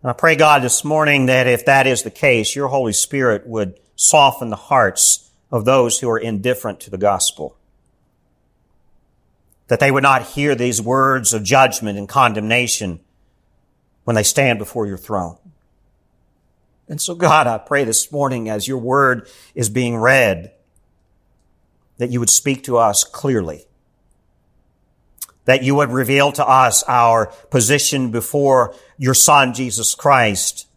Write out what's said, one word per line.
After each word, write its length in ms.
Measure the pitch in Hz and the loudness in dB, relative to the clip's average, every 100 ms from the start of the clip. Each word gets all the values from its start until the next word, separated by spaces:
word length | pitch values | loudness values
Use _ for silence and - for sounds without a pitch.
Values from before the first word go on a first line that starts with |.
And 80 | 127 | -6
I 40 | |
pray, 200 | 123 165 | -2 0
God, 280 | 156 156 143 | 4 4 4
this 220 | 127 - | 2 -4
morning 420 | 147 156 151 143 127 | -2 0 2 2 2
that 200 | 127 127 | 2 2
if 180 | 120 - | 0 2
that 200 | 139 131 | 2 2
is 160 | 123 | 0
the 80 | 113 | -4
case, 460 | - 147 120 107 - | -2 0 2 0 -4
your 100 | 139 | -4
Holy 260 | 139 123 | -2 -2
Spirit 540 | 101 - 139 127 107 - | -2 -4 -2 0 -2 -4
would 320 | 110 98 - _ | -6 -6 -8 _
soften 560 | _ - 156 139 - 120 | _ 2 4 4 2 -8
the 60 | 104 | -10
hearts 720 | - 135 107 - - - _ _ _ | -2 2 2 0 0 0 _ _ _
of 120 | 123 | -4
those 360 | 107 135 120 - | 2 2 2 -2
who 100 | 127 | -2
are 80 | 110 | -4
indifferent 600 | 113 107 107 127 113 98 | -4 -6 -4 -4 -6 -12
to 100 | - | -12
the 80 | 95 | -4
gospel, 580 | 101 95 - - 73 _ _ _ _ _ _ _ _ _ _ _ _ _ _ _ _ _ _ _ _ _ _ | -2 0 -4 -6 -16 _ _ _ _ _ _ _ _ _ _ _ _ _ _ _ _ _ _ _ _ _ _
that 100 | 123 | 0
they 140 | 139 | 2
would 100 | 135 | 2
not 280 | 135 131 113 | 2 2 -2
hear 260 | - 143 127 | -4 -2 -2
these 260 | 123 110 | -2 -4
words 500 | 110 131 135 131 113 | -2 0 0 0 -2
of 120 | 113 | -4
judgment 520 | 98 135 131 - 110 101 | 0 2 2 0 -8 -8
and 80 | 101 | -6
condemnation 920 | 135 123 107 107 117 123 - 101 85 _ _ _ _ _ _ _ _ _ _ | 0 2 0 -2 -2 -2 -4 -6 -10 _ _ _ _ _ _ _ _ _ _
when 140 | - 113 | -4 -2
they 80 | |
stand 340 | 104 - 135 110 | 0 0 0 0
before 300 | 104 120 104 | -6 -8 -8
your 100 | 95 | -8
throne. 380 | - 107 87 82 _ _ _ _ _ _ _ _ _ _ _ _ _ _ _ | -6 -6 -6 -12 _ _ _ _ _ _ _ _ _ _ _ _ _ _ _
And 120 | 147 | -10
so, 140 | - | -8
God, 320 | 170 175 156 127 | 0 2 4 2
I 120 | 113 | -2
pray 260 | - 143 | -4 -2
this 280 | 127 113 - | -2 -4 -4
morning 360 | 147 139 127 110 | -4 -4 -4 -6
as 200 | 107 104 | -8 -6
your 100 | 131 | -8
word 500 | 120 131 139 123 - - - | -2 2 2 0 -6 -20 -18
is 140 | - 113 | -6 -4
being 280 | 110 120 117 | -2 -4 0
read, 560 | 113 135 117 90 90 _ _ _ _ _ _ _ _ _ _ _ _ _ _ _ | 4 4 4 0 -8 _ _ _ _ _ _ _ _ _ _ _ _ _ _ _
that 120 | 120 | -6
you 100 | 120 | -4
would 100 | 117 | 0
speak 340 | - - 131 | 0 0 -4
to 120 | - 120 | 0 2
us 260 | 113 101 | 2 2
clearly, 640 | - - 143 120 87 76 _ _ _ _ _ _ _ _ _ _ _ _ _ _ _ _ - _ - | -4 -6 -2 -2 -4 -10 _ _ _ _ _ _ _ _ _ _ _ _ _ _ _ _ -18 _ 0
that 160 | 131 | 0
you 120 | 127 | 2
would 160 | 139 143 | 0 0
reveal 400 | 127 120 139 139 | -2 0 2 0
to 140 | 143 127 | 0 2
us 380 | 131 127 110 | 4 4 2
our 420 | - 123 117 113 107 - _ | 0 2 4 2 0 -8 _
position 600 | 131 107 143 - 139 127 | -2 0 0 -2 -4 -4
before 640 | 113 110 147 139 131 117 - _ _ | -6 -6 -2 2 2 2 -4 _ _
your 160 | 131 | -2
Son, 380 | 127 - 147 131 | 2 4 4 4
Jesus 420 | 117 127 117 110 | -2 -6 -4 -6
Christ. 760 | - 147 135 117 95 - - - | -2 2 4 2 0 -6 -10 -18